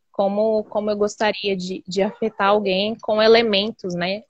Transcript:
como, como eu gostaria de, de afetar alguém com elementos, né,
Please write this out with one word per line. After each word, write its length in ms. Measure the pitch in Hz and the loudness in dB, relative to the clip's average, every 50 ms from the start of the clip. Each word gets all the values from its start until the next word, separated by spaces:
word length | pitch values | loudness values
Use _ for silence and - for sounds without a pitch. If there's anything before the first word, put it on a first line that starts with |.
| _ _ | _ _
como, 500 | _ - 196 196 202 208 214 220 220 214 214 | _ -2 -2 0 0 0 0 0 0 0 -2
como 260 | - - 214 208 214 | -4 -4 -4 -2 -2
eu 60 | 208 | -2
gostaria 600 | 202 208 208 - - 226 214 202 - 202 202 196 | 0 -2 -2 -2 -2 -2 -2 -2 -2 -4 -4 -4
de, 260 | 185 180 185 190 - - 185 | -4 -6 -8 -10 -10 -10 -6
de 120 | 175 196 | -2 -2
afetar 480 | 190 214 - - 226 220 - - 196 196 | -2 -2 -2 -4 -6 -6 -2 0 2 2
alguém 460 | 208 214 208 196 185 190 208 214 233 | 2 2 2 0 0 0 -2 -2 -4
com 260 | 226 - - 214 214 | -6 -4 -2 0 4
elementos, 760 | 220 220 226 233 233 220 202 196 208 226 - - - 185 175 | 6 6 6 6 6 4 2 0 0 -2 -6 -8 -8 -6 -6
né, 280 | 175 175 185 196 220 - | -4 -4 -4 -6 -6 -10